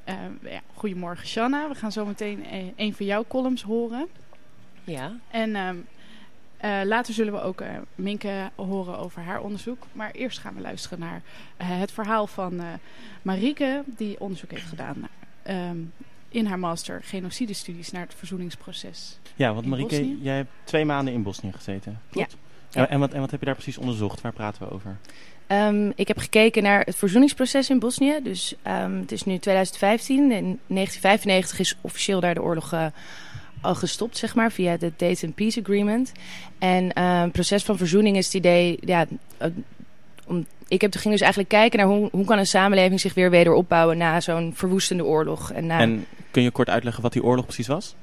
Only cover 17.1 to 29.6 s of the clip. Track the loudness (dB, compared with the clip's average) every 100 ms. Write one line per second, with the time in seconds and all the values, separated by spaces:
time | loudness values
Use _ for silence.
17.1 | -8 -8 -6 -6 -6 -10 -12 -10 -10 -10
18.1 | -12 -10 -8 -8 -10 -12 -12 -12 -12 -14
19.1 | -14 -16 0 0 2 -2 -2 -2 -2 -2
20.1 | -4 -4 -4 -4 -10 -2 0 2 0 0
21.1 | -2 -2 -4 -8 -10 -8 -8 -8 -12 -8
22.1 | -6 -6 -6 -16 -16 -6 2 2 4 0
23.1 | 0 -4 -4 -4 -4 -6 -6 -4 -2 -2
24.1 | -4 -8 -6 -6 -6 -10 -10 -10 -12 -14
25.1 | -16 -16 -16 0 2 4 4 2 0 0
26.1 | 0 4 6 8 6 6 6 4 2 4
27.1 | 8 8 6 2 2 4 4 2 2 2
28.1 | 2 -2 -4 -6 -6 -4 -2 -2 -4 -4
29.1 | -4 -2 -2 2 2